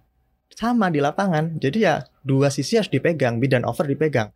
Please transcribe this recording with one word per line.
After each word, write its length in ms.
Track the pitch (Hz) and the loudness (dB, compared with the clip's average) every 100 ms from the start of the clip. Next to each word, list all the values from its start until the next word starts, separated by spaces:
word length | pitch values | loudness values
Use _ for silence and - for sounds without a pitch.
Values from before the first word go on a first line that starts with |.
| _ _ _ _ _ | _ _ _ _ _
sama 380 | - 226 240 190 | -6 -2 0 2
di 100 | 147 | 0
lapangan. 600 | 143 - 196 156 160 156 | 0 0 0 0 0 -2
Jadi 260 | - 220 | -2 2
ya 100 | 190 143 - _ | 2 0 -4 _
dua 280 | 131 135 139 | -2 2 2
sisi 280 | 135 131 226 | 0 0 0
harus 120 | 190 | 0
dipegang, 500 | - 165 160 127 117 | 0 0 0 0 0
bid 140 | 135 | 2
dan 120 | 127 | 0
offer 200 | 117 120 | 0 -2
dipegang. 480 | 143 135 156 139 107 | -2 0 0 0 -4